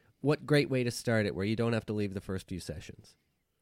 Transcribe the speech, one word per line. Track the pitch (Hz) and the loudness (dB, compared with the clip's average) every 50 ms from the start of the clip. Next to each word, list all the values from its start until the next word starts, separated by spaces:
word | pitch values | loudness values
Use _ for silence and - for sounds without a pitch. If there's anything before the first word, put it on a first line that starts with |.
| _ _ _ _ | _ _ _ _
what | - 139 151 - - | 0 0 0 0 2
great | 123 147 143 - - | 4 4 4 4 4
way | 131 127 120 | 2 2 2
to | 120 | 0
start | - - - 120 113 110 104 | -2 -2 0 2 2 4 4
it | 98 67 | 2 0
where | 87 98 | 0 0
you | 107 113 | 0 2
don't | 117 117 117 117 | 2 2 2 2
have | 110 - | 0 0
to | - 107 | -2 -2
leave | 107 104 98 95 | 0 0 -2 -2
the | 98 | -6
first | - - 95 90 - | -6 -4 -6 -6 -6
few | - 95 85 | -6 -8 -8
sessions. | - - 76 - - - - - - - - _ _ _ _ _ _ _ _ _ | -6 -8 -10 -10 -10 -14 -16 -18 -20 -20 -20 _ _ _ _ _ _ _ _ _